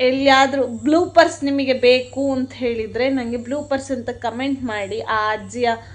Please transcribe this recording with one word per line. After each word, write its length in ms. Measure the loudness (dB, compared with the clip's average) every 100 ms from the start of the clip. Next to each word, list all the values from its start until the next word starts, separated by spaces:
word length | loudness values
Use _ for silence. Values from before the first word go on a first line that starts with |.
ಎಲ್ಲಿಯಾದ್ರೂ 680 | 0 2 4 6 6 2 -2
ಬ್ಲೂಪರ್ಸ್ 760 | -2 2 2 4 4 4 4
ನಿಮಗೆ 300 | -2 0 0
ಬೇಕು 600 | 2 4 4 2 -4 -2
ಅಂತ 200 | -2 -4
ಹೇಳಿದ್ರೆ 560 | -4 -4 -4 -4 -2 -2
ನಂಗೆ 280 | -2 -4 -6
ಬ್ಲೂಪರ್ಸ್ 540 | -6 -6 -4 -6 -4
ಅಂತ 180 | -8 -8
ಕಾಮೆಂಟ್ 540 | -8 -6 -4 -4 -4
ಮಾಡಿ. 380 | -6 -6 -6 -6
ಆ 300 | -4 -2 -2
ಅಜ್ಜಿಯ 380 | -4 -6 -2 -2 -2 -6